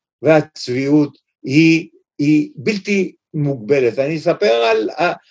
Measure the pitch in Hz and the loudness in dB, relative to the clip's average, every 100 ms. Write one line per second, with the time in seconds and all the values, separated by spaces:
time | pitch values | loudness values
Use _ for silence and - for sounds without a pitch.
0 | _ _ 135 156 - - - 123 139 151 | _ _ 2 2 0 -8 -6 -4 0 2
1 | 143 - _ _ - 143 165 160 185 _ | 0 -6 _ _ 0 4 4 2 -2 _
2 | _ - 147 151 147 - 120 202 208 202 | _ -4 0 2 0 -6 -6 -6 -4 -2
3 | 180 - _ 156 143 135 104 143 120 107 | -4 -8 _ -6 -4 -4 -2 0 2 0
4 | 139 160 160 - 208 233 226 220 - - | -4 -2 -2 0 0 2 0 0 -2 -2
5 | 175 175 _ | -4 -4 _